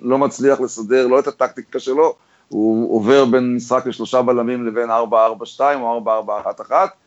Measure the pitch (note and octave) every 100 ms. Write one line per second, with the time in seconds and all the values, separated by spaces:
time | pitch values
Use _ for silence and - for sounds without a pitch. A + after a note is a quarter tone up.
0 | B2 C3+ C#3 - C3+ C#3 A#2+ A2 G#2+ C3
1 | B2 C3 C#3+ - B2+ - - C3 C3+ C#3
2 | D#3+ - _ _ _ G#2 A2 A2 A#2 A2
3 | G#2+ C#3 B2+ B2+ B2 B2 A#2+ B2+ B2+ A2+
4 | A2 B2+ B2 B2 A#2 B2 A#2 A2 A#2 A2+
5 | A2+ A2+ A2+ G#2+ A#2 - C#3 C#3+ A#2 A#2
6 | A2 A2 G2+ G#2 F#2+ G#2 G#2+ D3 G3 -